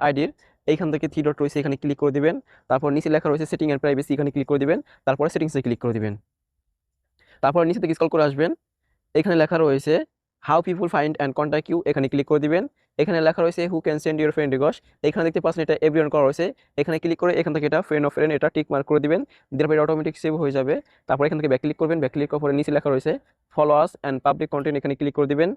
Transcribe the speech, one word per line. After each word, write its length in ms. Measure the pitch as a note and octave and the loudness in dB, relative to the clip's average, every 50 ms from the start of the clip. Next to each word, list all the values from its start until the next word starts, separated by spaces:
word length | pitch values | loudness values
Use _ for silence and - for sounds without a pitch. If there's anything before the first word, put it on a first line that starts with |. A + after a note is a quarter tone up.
| C#3 | 0
আইডির 240 | D3+ C#3+ C#3 D#3 D4 - _ _ _ _ _ _ | 0 0 0 -2 -2 -4 _ _ _ _ _ _
এইখান 200 | - D#3 D#3 F3 D#3 D3 | 0 0 0 0 -2 -2
থেকে 120 | D3+ - D#3 | -2 -4 -4
থ্রি 100 | - D#3 C#3+ | -2 -2 -2
ডট 120 | D3 D3 - | 0 0 0
রয়েছে, 160 | D3 C#3+ - D3+ | -2 -2 -2 -2
এখানে 140 | C#3 D#3 C#3 - | -2 -2 -4 -2
ক্লিক 160 | - D3 C#3+ - | -2 -4 -2 0
করে 120 | D3 D3 C3+ | 0 0 2
দিবেন। 180 | C#3+ C#3+ D#3+ G#3 C#4 - _ _ _ _ - | 2 2 0 0 -2 -6 _ _ _ _ -2
তারপর 200 | B2+ C3+ C#3+ D3 C#3+ | -2 0 0 0 0
নিচে 140 | D3+ - D#3+ D3+ | 0 0 0 0
লেখা 120 | D3+ - D#3 | 0 2 0
রয়েছে 160 | D3 D#3 D#3 - | 0 -2 -2 -4
setting 180 | - D3 D#3+ D3+ C#3+ | -4 -2 -2 -2 0
and 80 | C3+ - | 0 0
privacy, 280 | D3 C#3+ C3 D3 - C#3+ | 0 0 0 -2 -2 -2
এখানে 140 | C3+ D3 C#3+ - | -2 -2 -2 -2
ক্লিক 120 | C#3+ C3+ - | -2 -2 0
করে 80 | D3 C#3 C#3 | 0 0 2
দিবেন। 160 | C#3+ F3 C#4 - _ _ _ _ | 0 0 -2 -4 _ _ _ _
তারপরে 200 | C3 C3 C3+ D3 E3+ - | -2 0 0 0 -2 -2
সেটিংসে 260 | F3+ D#3+ D#3+ - C#3 B2+ | -2 -4 -2 -2 -2 -2
ক্লিক 140 | A#2+ A#2 - - | -2 -2 -2 -2
করে 100 | A#2+ A2+ | -2 -2
দিবেন। 160 | A2 G#2+ G#2+ G2+ G#2 _ _ _ _ _ _ _ _ _ _ _ _ _ _ _ _ _ _ _ _ _ _ _ _ - | -2 -4 -4 -6 -8 _ _ _ _ _ _ _ _ _ _ _ _ _ _ _ _ _ _ _ _ _ _ _ _ -2
তারপর 180 | C3+ D3 F3 E3 E3 | 0 2 2 2 2
নিচে 100 | F3+ A#3+ F3+ | 0 0 -2
থেকে 100 | D#3+ E3 | -2 0
স্ক্রল 160 | - E3 D#3+ - | 0 0 0 2
করে 100 | D#3+ D3+ | 2 2
আসবেন, 240 | D3 C#3 C#3 D#3+ F3 E4+ - _ _ _ _ _ _ _ _ _ _ - D3+ | 2 0 0 -2 -2 -2 -6 _ _ _ _ _ _ _ _ _ _ -2 0
এখানে 160 | D#3 G#3 F3 E3 | 0 2 2 2
লেখা 160 | D3+ D3+ F3+ E3 D#3+ | 2 2 2 2 2
রয়েছে 300 | D3 C#3 C#3 - D3+ D#3 - D#4 - _ _ _ _ _ _ - | 2 2 2 2 2 0 0 0 -4 _ _ _ _ _ _ -2
how 160 | - D3+ E3+ F3 | 0 2 2 2
people 220 | F#3+ F3 F3 G#3 E3+ - | 0 -2 -2 -2 -2 0
find 180 | D3+ D3 D3+ D3+ - C#3+ | 0 0 0 -2 -2 -4
and 80 | C#3 C3 - | -4 -2 -2
contact 280 | D3 D3+ C#3+ D#3 - - | -2 0 -2 -2 -2 -2
you, 60 | D#3+ E3+ - - | -4 -2 -2 -2
এখানে 160 | C#3+ C#3 C3+ C3 | 0 0 0 0
ক্লিক 160 | - C#3 C#3 - | 0 -2 0 2
করে 100 | D3+ D3 D3 | 0 0 2
দিবেন। 180 | D3+ D#3+ F3+ A#3+ C#4+ _ _ _ _ _ - | 2 0 0 0 -4 _ _ _ _ _ -2
এখানে 180 | D3+ - F3 E3 D#3+ | 0 0 2 2 2
লেখা 140 | D#3 D#3+ - E3+ | 2 2 2 0
রয়েছে 180 | E3+ E3+ - E3+ F3 | 0 0 -2 -2 -2
who 60 | F3+ D#3+ - | -2 -2 -2
can 120 | F3 D#3 D3+ - | -2 -2 -2 -2
send 140 | D3 D3+ D#3 D#3 | -2 0 0 0
your 80 | D3+ - | 0 0
friend 160 | D#3+ D3+ C#3 C3 | 0 0 0 0
request, 220 | C3 C#3 D#3+ - - _ _ _ _ - | 2 2 0 0 -2 _ _ _ _ -2
এখানে 160 | D3+ - G#3 E3 | -2 0 0 0
দেখতে 140 | E3 D#3+ F3 D3+ | 0 0 2 0
পাচ্ছেন 160 | E3 E3+ E3+ D#3 | 0 0 0 0
এটা 100 | - D#3 - D#3 | 0 0 2 2
everyone 240 | D#3 D3 D#3+ D3+ D3 D3+ | 2 2 2 2 2 2
করা 100 | D3+ C#3 | 2 2
রয়েছে, 180 | C3+ C#3+ - E3+ G3 - _ _ _ _ - | 2 2 0 -2 -4 -6 _ _ _ _ -4
এখানে 160 | D3 - D#3+ D#3+ - | -2 -2 -2 -2 -2
ক্লিক 160 | E3+ E3 - | -2 -2 0
করে 100 | F3 F3 E3+ - | 0 0 2 0
এখান 120 | E3 E3 D3+ | 0 0 -2
থেকে 100 | D#3 D3 D3 | -2 -2 0
এটা 100 | D3+ D#3+ F#3+ | 0 -2 -2
friend 180 | - D#3 D3+ D3 | 0 0 0 0
of 40 | C#3+ - | 0 0
friend 160 | - D#3 D#3 D3+ | 0 0 0 2
এটা 100 | C3+ D#3 D#3 - | 0 0 0 0
টিক 100 | D#3+ D3+ - D3+ | -2 -4 -2 -2
মার্ক 120 | C#3 C#3+ - | -2 0 0
করে 100 | D3+ D3+ C#3+ | 0 2 2
দিবেন। 160 | D3 E3 G3 C#4 - _ _ _ _ - | 2 0 0 -2 -6 _ _ _ _ -2
দেওয়ার 140 | C3 D3+ D3 | -2 0 2
পরে 120 | D#3 D3+ D3+ | 2 2 2
অটোমেটিক 300 | D#3 D#3+ D#3 D3+ D#3+ D#3 - - | 2 0 -2 -2 -4 -6 -4 -4
সেভ 100 | D#3 D#3 D#3+ | -4 -2 -2
হয়ে 120 | D#3+ C#3+ C3+ | -2 -2 0
যাবে। 160 | C#3 C3 C3 D#3+ C#4+ - _ _ _ _ | 0 0 0 -2 -4 -4 _ _ _ _
তারপর 160 | - C3+ C3+ C#3+ | -2 0 0 0
এখান 100 | D#3 D#3 D3+ | 0 0 0
থেকে 100 | D3+ C#3+ | 0 0
ব্যাক 100 | C3 B2+ - | 0 0 -2
ক্লিক 140 | D3 D3 - | -4 -4 -2
করবেন, 160 | D#3+ D#3 E3+ E3 | -2 -2 0 0
ব্যাক 100 | C#3 B2 - | -2 -2 -2
ক্লিক 140 | D3+ D3 D3 | -4 -4 -2
করার 100 | - D3 D3+ | -2 -2 -2
পরে 100 | C#3+ C#3 C#3+ | 0 0 0
নিচে 120 | D3 - D3 | 0 0 -2
লেখা 120 | C#3+ - C#3+ C3+ | 0 0 0 0
রয়েছে 200 | C3 - D3+ F3+ C#4 - _ _ _ _ _ - | 0 0 -2 -4 -4 -6 _ _ _ _ _ -2
follow 200 | - D3+ D3+ D3 D3 D#3+ | 0 2 4 4 4 2
us 80 | F#3 - - - | 2 -2 -6 -6
and 100 | C#3+ C3+ C3 - | -6 -4 -2 0
public 240 | C#3 C#3+ D3 D#3+ - - | 0 0 0 -2 -4 -4
content, 220 | C#3+ C3+ D3+ D3 C#3 | -4 -2 -2 -2 -2
এখানে 140 | - C#3+ C#3 - | -2 -4 -4 -2
ক্লিক 160 | D3 C#3+ - - | -4 -2 0 0
করে 80 | D3 C#3 D3 | 0 0 2
দিবেন। 180 | C#3+ E3 F#3 C4+ | 2 0 0 -2